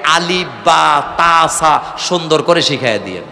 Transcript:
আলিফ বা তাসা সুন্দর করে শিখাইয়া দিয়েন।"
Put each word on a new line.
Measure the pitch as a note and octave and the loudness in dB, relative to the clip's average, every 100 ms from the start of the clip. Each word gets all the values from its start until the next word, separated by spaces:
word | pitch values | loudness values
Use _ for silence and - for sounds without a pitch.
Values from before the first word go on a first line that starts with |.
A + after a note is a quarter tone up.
আলিফ | D3+ E3 F3 F3+ E3 B2 - | 0 0 0 -4 -4 -4 0
বা | D#3+ D#3 D3 C#3 - | 2 4 2 0 0
তাসা | E3+ E3 D#3+ - D#3+ C#3+ - - | 2 4 2 2 2 2 -2 -8
সুন্দর | - F3+ D#3+ D#3 | -4 -4 0 0
করে | D3 E3+ | 2 2
শিখাইয়া | C3 C#3 B2+ G#2+ | 0 -2 -2 -2
দিয়েন।" | G2 F2+ - | -4 -12 -14